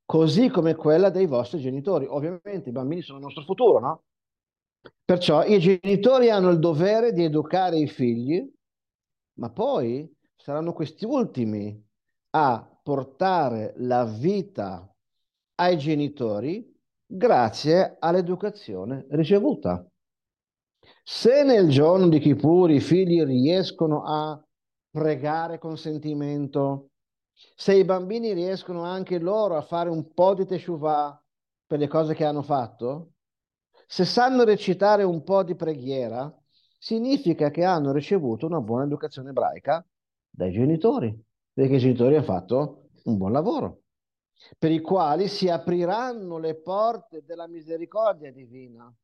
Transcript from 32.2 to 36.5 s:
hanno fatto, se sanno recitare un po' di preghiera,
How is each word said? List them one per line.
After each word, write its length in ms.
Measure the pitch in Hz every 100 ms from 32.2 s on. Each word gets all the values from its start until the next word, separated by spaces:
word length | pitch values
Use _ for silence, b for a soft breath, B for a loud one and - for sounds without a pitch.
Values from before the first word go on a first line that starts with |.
| 151
hanno 160 | 147
fatto, 720 | 143 143 113 - 120 147 165 _ _ _ _ _ _ _ b
se 180 | -
sanno 400 | 180 - 247 262
recitare 600 | 233 202 196 180 202 208
un 180 | 196 165
po' 200 | 143 196
di 120 | 175
preghiera, 760 | 175 160 151 127 135 120 113 139 - _